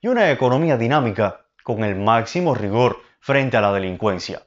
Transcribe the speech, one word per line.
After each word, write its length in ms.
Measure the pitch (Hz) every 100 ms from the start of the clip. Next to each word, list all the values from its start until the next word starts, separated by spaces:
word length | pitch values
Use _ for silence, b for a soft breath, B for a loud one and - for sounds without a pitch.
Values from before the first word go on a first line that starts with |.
y 60 | 226
una 220 | 247 196
economía 460 | 135 131 127 165 131
dinámica 680 | 117 147 120 101 104 - _ _
con 200 | - 113
el 140 | 107 95
máximo 580 | 101 117 113 170 175
rigor 460 | 117 101 104 127 - B B
frente 360 | - 139 135 120
a 60 |
la 100 | 104
delincuencia. 720 | 98 95 90 107 92 - -